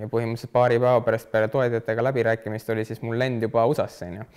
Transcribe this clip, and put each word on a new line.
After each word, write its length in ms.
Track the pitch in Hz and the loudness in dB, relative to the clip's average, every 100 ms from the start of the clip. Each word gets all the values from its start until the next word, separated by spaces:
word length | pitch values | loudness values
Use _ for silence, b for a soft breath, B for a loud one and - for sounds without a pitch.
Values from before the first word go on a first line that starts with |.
ja 60 | 107 | -4
põhimõtteliselt 440 | 113 113 113 - | -2 -2 -4 -2
paari 240 | 123 123 117 | 2 4 4
päeva 200 | 123 123 | 4 4
pärast 220 | 110 113 - | 2 -2 0
peale 160 | 110 110 | 0 0
toetajatega 520 | 139 123 117 113 113 127 | 0 0 -2 -2 -2 0
läbirääkimist 640 | 135 113 113 107 110 - | 0 0 0 -4 -8 -4
oli 120 | 110 107 | -4 -4
siis 140 | 113 | -6
mul 160 | 117 117 | -6 -2
lend 220 | 131 120 | -2 -2
juba 220 | 110 117 117 | -2 2 2
usasse, 380 | 147 101 - 87 | 2 -2 -6 -12
on 140 | 92 | -12
ju. 60 | 113 | -14